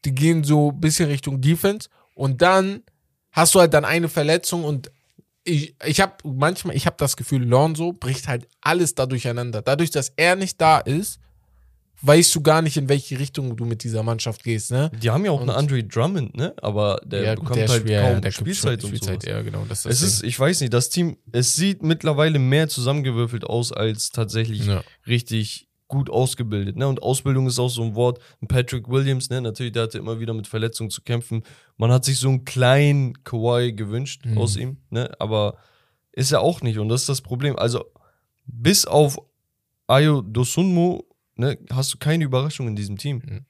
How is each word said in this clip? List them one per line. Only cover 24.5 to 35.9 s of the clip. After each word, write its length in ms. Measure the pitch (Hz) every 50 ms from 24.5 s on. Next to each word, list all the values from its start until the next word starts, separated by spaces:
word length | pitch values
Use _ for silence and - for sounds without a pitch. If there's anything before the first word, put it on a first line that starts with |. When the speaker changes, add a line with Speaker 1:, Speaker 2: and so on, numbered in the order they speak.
| 107 107 110
Speaker 1:
Ja. 160 | 101 101 92 - - _ _ _
Speaker 2:
richtig 640 | - 120 120 120 - 113 110 107 107 - - _ _ _ _ _
gut 240 | _ 135 139 135 -
ausgebildet, 680 | - - 131 127 - - 123 107 107 101 98 98 101
ne? 120 | 110 131 139
Und 140 | 135 -
Ausbildung 440 | - 110 131 131 - 139 135 131 131
ist 120 | 127 120 123
auch 100 | 123 123
so 140 | 120 117
ein 120 | 117 117 104
Wort. 240 | 113 120 123 123 - _ - _ _
Ein 60 | - 110
Patrick 400 | - 127 123 123 - 123 104 113
Williams, 420 | 123 135 139 139 135 127 123 -
ne? 100 | 120 131
Natürlich, 320 | 123 113 104 - 127 120
der 120 | 110 120 113
hatte 140 | 110 - 104
immer 200 | 98 107 113 113
wieder 160 | 117 113 113
mit 120 | 110 101 -
Verletzungen 420 | - 110 110 113 - - 113 104
zu 120 | - -
kämpfen. 400 | _ - 120 117 117 - 120 113 - - - _ _ _ _
Man 160 | - 113 117
hat 120 | 123 127 123
sich 140 | 139 135 120
so 100 | 123 135
einen 160 | 135 127 131
kleinen 760 | - - 127 127 123 131 139 147 147 143 143 135 123 - -
Kawhi 500 | _ - - 113 110 120 120 120 123 120
gewünscht 500 | 110 101 107 101 107 120 139 135 - - -
Speaker 1:
Mhm. 120 | 120 110 107
Speaker 2:
aus 180 | 113 104 98
ihm, 220 | - 120 127 135 - _ _
ne? 200 | - 113 123 - - _
Aber 360 | - 107 110 107 104 101 - - _ _ _ _ _ _